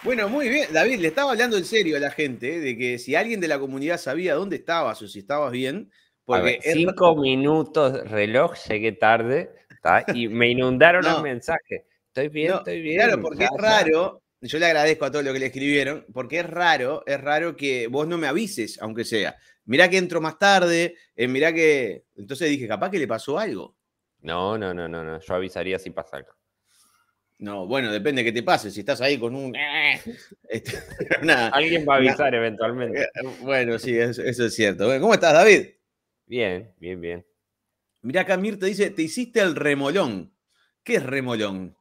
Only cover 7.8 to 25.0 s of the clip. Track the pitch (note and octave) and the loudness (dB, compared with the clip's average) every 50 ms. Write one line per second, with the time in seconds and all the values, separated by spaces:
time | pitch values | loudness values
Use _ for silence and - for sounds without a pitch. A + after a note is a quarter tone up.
7.8 | D3 C3 C3 B2+ - G#2 G#2+ G#2+ G#2 G#2 A2 B2+ D#3 E3+ E3+ - - - A2 G#2+ | 2 2 2 -2 -8 -4 0 0 0 4 4 2 2 2 0 -6 -6 -4 -4 0
8.8 | G#2+ A2+ G2+ - - G#2+ A2+ A#2 A2+ A#2 C3 D#3 F#3 - - _ _ _ - _ | 0 -2 0 4 4 6 6 6 4 0 0 -2 -2 -4 -12 _ _ _ -20 _
9.8 | _ D#2+ F2+ G#2+ - - - A#2+ A#2+ A2+ G#2+ A#2 A#2+ A#2+ B2 B2+ B2+ B2+ B2+ B2+ | _ 4 4 4 4 2 -2 -2 -2 -2 2 2 4 4 4 2 2 2 6 8
10.8 | D3 E3 F3 F3+ F#3 F3 F3 D3+ D#3 C#3+ B2+ A#2+ - - E3 D3+ - _ A2 E2 | 8 8 8 6 4 4 2 2 0 -2 -6 -6 -4 -4 -4 -4 -4 _ -12 -12
11.8 | - _ _ _ _ _ _ B2+ C#3 D3+ D3 D#3 D3+ D#3+ F#3+ F3+ - F3+ F3 E3+ | -12 _ _ _ _ _ _ -4 -4 -2 -2 -2 0 0 0 -2 -4 -6 -8 -6
12.8 | E3 D#3 D#3 F3+ A3 A#3+ G#3 - - D#3+ D#3 C#3+ E3 B3+ C3+ - G3+ A3 G#3+ G#3+ | -4 -4 0 2 4 4 2 0 -2 -4 -2 -2 -2 -2 0 0 2 4 4 4
13.8 | F#3+ D#3 D#3+ D#3+ F3+ F#3+ - - _ _ _ _ - A#2+ C#3+ D#3 E3+ E3+ E3 D3+ | 4 4 4 2 2 0 -4 -10 _ _ _ _ -14 -8 -2 2 2 4 4 4
14.8 | D3 D#3 D#3 D#3 D3+ C#3 B2 D3 C#3+ C3+ C3 C3 C3 C3 B2+ C3+ C3+ C#3+ D3 C#3+ | 4 4 4 2 0 -2 -2 -2 -2 -2 -2 -2 -2 -4 -4 -4 -2 2 2 2
15.8 | C3+ C3+ D3+ D#3 - - A2 B2+ B2 A#2 C3+ E3+ F3 E3 D#3+ E3+ F3 E3+ D#3+ C#3 | 2 0 -4 -8 -12 -12 -10 -10 -10 -6 -4 -6 -6 -4 -4 0 2 2 4 2
16.8 | B2 B2+ D3+ D#3 - - C#3 C3+ B2+ C#3+ D3 D3+ E3 E3+ D3 - C#3+ C#3 C3 B2 | 2 -2 -4 -4 -4 -4 -6 -4 -2 -2 0 0 0 -4 -6 -4 -2 -2 0 0
17.8 | A#2 A#2 B2+ C#3+ D3+ D#3+ F3 E3+ D#3+ C#3 C#3 F3 A3+ F#3+ - - A2 G2+ - - | -2 -2 -2 -2 -2 -2 -2 -2 -2 -2 -2 -2 -2 -4 -4 -6 -6 -8 -8 -10
18.8 | G2+ A2 A2 A2+ A2+ - A#2 G#2+ F#2+ D#2+ - - _ _ _ _ _ - A2+ D3 | -10 -8 -6 -6 -6 -2 -2 -2 -2 -2 -6 -10 _ _ _ _ _ -2 4 4
19.8 | F3+ F#3 F3+ F#3+ F3+ F3 E3+ E3+ D#3 D#3 D3+ _ G3+ G3+ G3+ F#3+ F3+ F3 E3+ E3 | 4 4 4 0 0 0 -2 -4 -4 -4 -2 _ 4 4 6 6 4 4 2 2
20.8 | E3+ E3+ E3+ _ _ _ _ - A#2 B2 C3 C3 D3+ E3 E3 E3 E3 D#3 D3+ C#3 | 0 -2 -4 _ _ _ _ -4 -2 0 0 2 2 2 2 4 4 4 4 4
21.8 | B2+ G#2 F2 C2+ _ _ _ - G2+ G2 C#3 - F3 D3+ D3 C3+ B2 G#2 A2 G2+ | 0 -4 -6 -10 _ _ _ -20 -14 -14 -8 -2 0 0 0 -2 -2 -6 -4 -4
22.8 | - F#3+ F#3+ F#3 C#3 A2 A#2+ A2 - - C#3 - - G3+ B2+ F#2 C#2+ - _ _ | -4 -4 -2 -4 -2 -2 -4 -6 -4 -4 -4 -4 -4 -4 -6 -8 -10 -14 _ _
23.8 | _ _ _ _ _ _ _ _ _ D#2 E2 F2 F#2 G2 A2 A2 G#2 F#2 F2+ F2 | _ _ _ _ _ _ _ _ _ -6 -4 -2 -2 -2 -2 -2 -4 -6 -6 -6
24.8 | E2+ E2 E2 E2+ | -8 -8 -8 -10